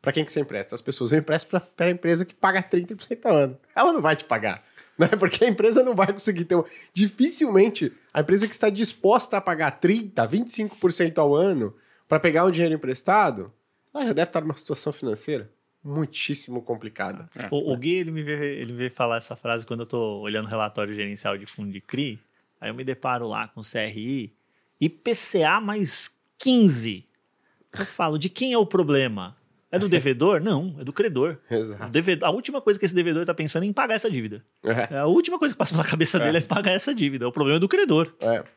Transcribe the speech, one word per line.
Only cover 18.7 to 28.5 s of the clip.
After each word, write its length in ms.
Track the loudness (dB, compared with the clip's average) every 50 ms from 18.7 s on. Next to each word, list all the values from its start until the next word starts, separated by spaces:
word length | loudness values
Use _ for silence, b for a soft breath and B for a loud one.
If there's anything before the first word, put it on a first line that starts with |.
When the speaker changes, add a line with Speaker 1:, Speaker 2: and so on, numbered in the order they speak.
| -8
Speaker 3:
me 60 | -8
vê 100 | -8 -8
falar 280 | -4 -4 -4 -2 -2 -4
essa 180 | -6 -10 -16
frase 320 | -12 _ -6 -6 -6 -6 -8
quando 140 | -10 -10
eu 40 | -8
tô 340 | -6 -4 -4 -4 -4 -6 -6
olhando 280 | -8 -6 -4 -4 -6 -4
relatório 480 | -4 -4 -4 -4 -4 -6 -6 -6 -6
gerencial 420 | -8 -8 -8 -8 -8 -6 -6 -6 -6
de 80 | -8
fundo 260 | -16 -14 -12 -10 -10
de 80 | -10 -12
cri, 400 | _ -8 -6 -6 -6 -6 -6 -12 _ _ _ _ _ _ _ _
aí 120 | -12 -10
eu 20 | -10
me 100 | -8 -8
deparo 440 | -8 -8 -6 -4 -4 -4 -2 -4 -6
lá 200 | -6 -6 -8 -10
com 140 | _ -14
C 160 | -14 -8 -6 -6
R 220 | -6 -6 -6 -10
I, 340 | -8 -6 -6 -6 -8 -10 _ _ _ _ _ _ _ _ _ _
I 80 | -2 -2
P 240 | -2 _ _ -4 -2
C 300 | -2 -4 -2 0 2 4
A 180 | 4 4 2
mais 500 | 0 -2 -4 -2 -2 -2 -4 -6 -6 -8 _ _ _ _ _ _
quinze. 680 | 2 4 6 8 8 6 6 4 -2 -6 -8 -8 -12 _ _ _ _ _ _ _ _ _ _ _ _ _ -10 -10
Eu 80 | -10
falo, 320 | -10 -4 -2 -2 0 0 -2
"De 120 | -4 -4
quem 240 | -4 -2 -2 0